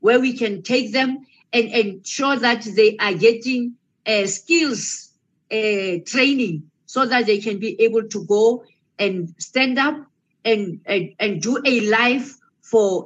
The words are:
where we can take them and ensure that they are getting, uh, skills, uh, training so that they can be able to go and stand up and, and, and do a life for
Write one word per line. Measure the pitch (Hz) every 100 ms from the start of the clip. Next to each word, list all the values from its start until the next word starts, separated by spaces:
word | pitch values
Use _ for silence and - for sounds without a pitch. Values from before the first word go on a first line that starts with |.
where | 208 254
we | 254 240
can | 220 190
take | 202 262 214
them | 262 262 277 - _ -
and | 240 226
ensure | 233 202 190 - - 277 262
that | 233 226 214 196
they | 214 214
are | 202
getting, | 170 220 226 254 247 240 - _ _ 220
uh, | 214 196
skills, | - - 339 302 208 - - - _ _ _ -
uh, | 220 214 202 190 175 -
training | 262 269 269 208 156 - _ -
so | 254 254
that | 254 214
they | 208
can | 214 202
be | 220 202
able | 226 220 220
to | 208
go | 170 208 226 240 - _ _ -
and | 202 185 170 -
stand | - 254 262 254
up | 285 302 - _ _ _
and, | 226 214 190 - -
and, | 202 165 -
and | 208 170
do | 214 285
a | 277 240 208
life | 220 247 262 - - _ _
for | - 226 196 180